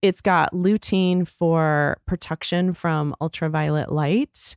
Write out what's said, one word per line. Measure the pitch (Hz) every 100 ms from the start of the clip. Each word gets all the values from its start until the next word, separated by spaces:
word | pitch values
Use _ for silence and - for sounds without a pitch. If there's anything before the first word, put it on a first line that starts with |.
It's | 202 185
got | - 180 151
lutein | 180 180 208 - 190 185 180 175
for | - 170 165 160 151 143 - -
protection | 180 - 160 - 175 180
from | 175 170 156 147 -
ultraviolet | 160 - 160 156 151 151 -
light. | 151 147 196 294 - -